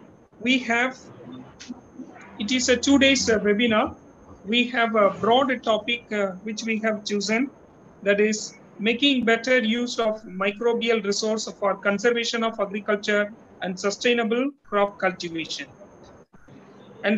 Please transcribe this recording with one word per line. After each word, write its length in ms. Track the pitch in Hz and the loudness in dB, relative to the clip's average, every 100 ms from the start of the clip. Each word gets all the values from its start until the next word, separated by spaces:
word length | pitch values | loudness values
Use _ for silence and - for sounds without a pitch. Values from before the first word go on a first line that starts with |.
| - - _ - 226 | -20 -20 _ -6 0
we 80 | 262 233 | 0 0
have, 220 | 233 254 254 - - - 254 - - - - - - - - - - | -2 -2 -6 -18 -20 -18 -18 -20 -20 -16 -18 -18 -20 -18 -18 -18 -8
it 80 | 208 254 | -2 0
is 60 | 247 | 2
a 20 | 247 277 | 2 4
two 120 | 277 | 6
days, 180 | 269 269 254 | 6 4 2
uh, 80 | 214 196 | 2 2
webinar. 400 | 208 240 214 - - - - - - 190 | 2 2 2 0 -4 -20 -20 -20 -14 -2
We 80 | 233 240 | 0 0
have 180 | 247 233 220 | 0 0 4
a 40 | 196 175 | 2 2
broad 260 | 202 247 277 247 - | 2 4 4 -2 0
topic, 320 | 214 220 240 - 208 | -2 0 -6 -4 -4
uh, 20 | 196 185 214 | -2 -4 -10
which 140 | 214 226 | -8 -4
we 60 | 220 | -2
have 120 | 220 202 208 | -2 -4 -4
chosen, 320 | 208 190 220 277 - - - - - 196 | -4 0 0 -2 -6 -20 -20 -20 -6 0
that 120 | 202 214 | 2 2
is 80 | 214 - - - - 208 | 0 -6 -16 -20 -4 -2
making 280 | 233 285 262 220 | 2 2 2 2
better 240 | 226 226 254 220 240 | 0 2 2 2 0
use 140 | 240 - 226 | -2 -2 -2
of 60 | 214 - 185 | -2 -8 -4
microbial 540 | 196 208 233 233 226 226 196 | -4 0 -2 0 0 0 0
resource 340 | 202 220 220 214 - | -2 -2 -2 -6 -4
for 100 | 196 190 202 | -2 0 0
conservation 520 | 202 240 233 226 240 226 | 2 2 0 -2 -2 -2
of 60 | 220 196 | -2 -4
agriculture 580 | 208 202 208 208 208 208 - - - | -4 -2 -2 0 0 0 -6 -20 -10
and 100 | 180 185 202 | -8 -4 -4
sustainable 580 | 202 247 240 226 233 277 - - | 0 0 2 2 0 -2 -4 -4
crop 220 | 208 202 202 | 0 0 0
cultivation. 640 | 190 180 180 165 151 - 139 - - - - - - - - - - - - - | -4 -2 -8 -6 -8 -10 -12 -18 -20 -20 -20 -20 -20 -20 -20 -20 -20 -20 -20 -6
And 80 | 208 | 0